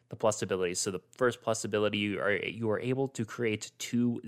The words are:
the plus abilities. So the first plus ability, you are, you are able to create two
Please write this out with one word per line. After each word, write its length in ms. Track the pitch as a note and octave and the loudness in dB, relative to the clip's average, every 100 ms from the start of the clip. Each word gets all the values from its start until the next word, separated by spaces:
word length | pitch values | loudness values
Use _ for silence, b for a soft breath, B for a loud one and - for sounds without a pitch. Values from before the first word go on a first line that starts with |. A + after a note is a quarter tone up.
| _ | _
the 60 | A2 | 0
plus 280 | A2 - | 0 2
abilities. 340 | G2+ F#2+ F2+ F2+ | 0 0 0 0
So 140 | G2+ | -2
the 100 | F2+ - - | -4 -8 0
first 240 | B2 - | 2 2
plus 240 | - A2 A2 | -2 -2 0
ability, 320 | G#2 G#2 G#2 | 2 2 2
you 220 | G#2 F#2 | 0 0
are, 100 | F2+ | 0
you 380 | G2 - G2+ A2+ | 0 -2 -2 0
are 100 | G2+ | 0
able 280 | B2 B2+ C3+ | 0 0 -2
to 180 | - A2+ | -2 -6
create 460 | - A#2 G#2+ - - | -2 -2 -2 -6 -12
two 420 | - A#2+ A#2+ A#2 | -2 2 2 0